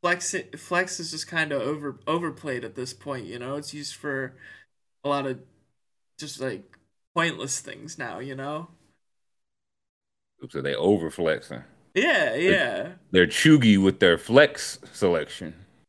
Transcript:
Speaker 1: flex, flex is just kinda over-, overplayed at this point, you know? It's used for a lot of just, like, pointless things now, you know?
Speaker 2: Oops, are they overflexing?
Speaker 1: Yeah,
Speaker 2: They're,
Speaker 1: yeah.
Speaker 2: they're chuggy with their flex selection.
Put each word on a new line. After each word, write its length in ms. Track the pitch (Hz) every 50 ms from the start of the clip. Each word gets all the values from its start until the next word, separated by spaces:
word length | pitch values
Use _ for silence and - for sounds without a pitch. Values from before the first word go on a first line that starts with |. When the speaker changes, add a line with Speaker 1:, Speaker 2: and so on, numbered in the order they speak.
Speaker 1:
flex, 320 | - 175 180 175 - - - 180 - - -
flex 440 | 165 - - 180 175 185 185 - -
is 100 | 170 160
just 180 | 156 156 - -
kinda 260 | 170 165 160 151 147 135
over-, 380 | 113 131 151 151 143 143 131 - -
overplayed 580 | - 156 170 175 160 135 - - 151 127 123 120
at 100 | 110 -
this 180 | 131 123 123
point, 340 | - - - 147 135 127 107
you 120 | 85 104 123
know? 180 | 123 127 143
It's 180 | 147 147 147 -
used 200 | 151 143 143 -
for 400 | - - 151 139 135 131 127 - - - - - - - _ _ _ _ _ _ _ _
a 40 | 143
lot 180 | 143 143 139
of 140 | 135 131 127 - _ _ _ _ _ _ _ _ _ _ _ _ _ _ -
just, 220 | 151 147 - -
like, 360 | 131 131 107 95 - _ _ _ _ _ _ _ _ _ _
pointless 460 | 170 165 170 139 82 107 139 - -
things 380 | - - - - - - - -
now, 200 | 131 117 87 92
you 160 | 127 139 135
know? 340 | 131 135 143 151 156 170 - - _ _ _ _ _ _ _ _ _ _ _ _ _ _ _ _ _ _ _ _ _ _ _ _ _ _ _ _ _ _ _ _ _
Speaker 2:
Oops, 120 | - - -
are 80 | 73
they 120 | 67 69 67
overflexing? 920 | 53 78 92 104 98 82 78 - - 85 80 78 - - - 65 62 - - _ _ _ _ _
Speaker 1:
Yeah, 320 | 180 247 349 294 202 156 127
Speaker 2:
They're, 100 | 110 135
Speaker 1:
yeah. 520 | 170 185 196 185 147 120 104 90 110 165 185 - _ _
Speaker 2:
they're 160 | - 92 90
chuggy 560 | 78 - - - 156 160 147 120 113 104 98
with 180 | 98 95 90 -
their 180 | 98 90 85 78
flex 600 | - - 113 135 147 143 - - - - - - - -
selection. 600 | - - 104 92 87 80 76 - - - 92 78 80 85 95 _ _ _ _